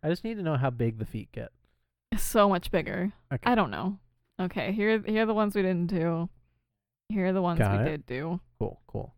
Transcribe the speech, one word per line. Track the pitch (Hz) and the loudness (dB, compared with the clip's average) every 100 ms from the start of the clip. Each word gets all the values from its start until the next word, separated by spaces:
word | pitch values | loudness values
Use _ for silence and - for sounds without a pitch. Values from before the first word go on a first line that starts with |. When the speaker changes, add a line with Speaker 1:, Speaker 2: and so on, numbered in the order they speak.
Speaker 1:
I | 151 | 0
just | 175 | -2
need | 226 226 | -4 -4
to | |
know | 170 143 | -2 0
how | 131 | 0
big | 120 117 110 | 0 -2 -2
the | 107 | -8
feet | 110 - | -8 -10
get. | - 113 _ _ _ _ _ _ 214 | -12 -14 _ _ _ _ _ _ -2
Speaker 2:
So | - 226 202 | 2 6 6
much | 185 - | 4 0
bigger. | 185 - 185 185 - _ | -2 -2 -4 -4 -6 _
Speaker 1:
Okay. | 135 - | -2 2
Speaker 2:
I | |
don't | 240 160 | 2 2
know. | 85 156 196 _ _ _ - | -2 -4 -6 _ _ _ -6
Okay, | 185 - 147 | -4 -2 -4
here, | 208 208 220 - | 0 2 0 0
here | 220 | 0
are | 220 | 2
the | 214 | 2
ones | 208 | 2
we | 202 | 2
didn't | 185 180 175 | 0 0 0
do. | 180 165 165 175 - _ _ _ _ _ _ _ | 0 0 0 -4 -8 _ _ _ _ _ _ _
Here | 214 185 | -2 0
are | |
the | 190 | 2
ones | 180 165 | 0 2
Speaker 1:
Got | 104 101 | 2 4
Speaker 2:
we | 135 | 0
Speaker 1:
it. | |
Speaker 2:
did | 151 - | -2 -6
do. | 127 160 180 - _ | -6 -4 -6 -8 _
Speaker 1:
Cool, | - - - | -6 -6 -10
cool. | - - | -10 -10